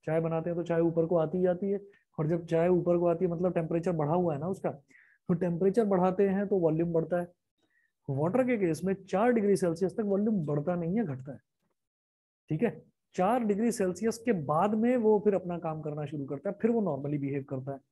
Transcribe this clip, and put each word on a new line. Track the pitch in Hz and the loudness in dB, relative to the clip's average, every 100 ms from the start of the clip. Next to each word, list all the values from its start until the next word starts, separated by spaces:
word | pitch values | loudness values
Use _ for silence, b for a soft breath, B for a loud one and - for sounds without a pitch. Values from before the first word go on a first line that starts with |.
| - | 0
चाय | 160 | -2
बनाते | 165 165 170 | 0 -2 -2
हैं | 170 | -4
तो | |
चाय | 170 165 | -2 2
ऊपर | 170 165 165 | 2 2 2
को | 175 | 2
आती | 156 180 | 2 0
ही | 180 | 0
आती | 180 196 | 0 -2
है, | 202 196 B B - | -4 -6 B B -4
और | 151 | 0
जब | 170 165 | -2 0
चाय | 165 170 | 2 4
ऊपर | 180 165 175 | 2 4 2
को | 175 | 2
आती | 165 185 | 2 0
है | |
मतलब | 170 180 | 0 0
temperature | 170 165 165 165 | 0 -2 -2 -2
बढ़ा | 165 147 | -2 0
हुआ | 175 175 | 2 0
है | 143 | -2
ना | 160 | -6
उसका, | 196 175 | -4 -6
तो | 123 _ _ _ _ _ 175 | -8 _ _ _ _ _ -2
temperature | 180 170 190 196 214 | 0 2 2 2 2
बढ़ाते | 190 185 185 202 | 2 2 2 2
हैं | 190 202 | 2 0
तो | 202 | 2
volume | 165 160 170 | 2 2 0
बढ़ता | 165 160 175 | 0 0 -4
है। | 175 _ _ _ _ _ _ _ - | -4 _ _ _ _ _ _ _ -6
Water | 135 160 247 | -2 0 2
के | 254 233 | 2 2
case | 185 156 | 0 0
में | 180 190 - | -2 -4 -2
चार | 190 240 | 0 4
degree | 233 202 190 | 4 4 2
Celsius | 185 165 185 175 | 2 0 -2 -2
तक | 208 | -2
volume | 196 214 214 151 | 0 0 0 0
बढ़ता | 147 147 175 | -2 -2 -2
नहीं | 165 202 | -2 -2
है, | 196 | -2
घटता | 131 131 | -6 -10
है। | 113 _ _ _ _ _ _ _ _ _ _ _ | -14 _ _ _ _ _ _ _ _ _ _ _
ठीक | 156 | -2
है, | 220 - - _ _ - | -2 -2 -18 _ _ 0
चार | 185 254 | 2 2
डिग्री | 220 196 233 | 2 2 0
सेल्सियस | - 190 180 220 226 | 0 -2 0 -4 -2
के | - 196 139 | -2 -2 0
बाद | 151 202 220 | 2 2 2
में | 233 254 | 2 2
वो | 214 214 | 4 4
फिर | 208 196 | 4 0
अपना | 180 175 | -2 -6
काम | 165 156 | -6 -6
करना | 151 147 147 | -6 -6 -6
शुरू | 151 139 | -6 -8
करता | 143 196 | -6 -6
है, | 196 | -2
फिर | 226 | 0
वो | 233 | 2
normally | 196 139 143 147 | 0 -2 -4 -4
behave | 139 139 135 | -2 -4 -6
करता | 135 131 | -8 -8
है। | 139 _ | -12 _